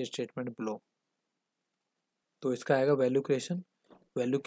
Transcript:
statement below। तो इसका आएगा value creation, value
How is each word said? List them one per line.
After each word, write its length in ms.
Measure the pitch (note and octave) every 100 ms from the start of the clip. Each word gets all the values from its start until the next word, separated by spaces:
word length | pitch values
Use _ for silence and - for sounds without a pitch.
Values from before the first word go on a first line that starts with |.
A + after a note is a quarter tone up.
| B2
statement 420 | - A#2 - B2 A2+
below। 220 | A2 G#2+ - _ _ _ _ _ _ _ _ _ _ _ _ _ _ _
तो 100 | C3+
इसका 220 | B2 - C3+
आएगा 180 | C3+
value 300 | C#3 B2+ C3+ C3+
creation, 340 | C3+ - F3+ - _ _ - _ B2+
value 240 | B2 C3+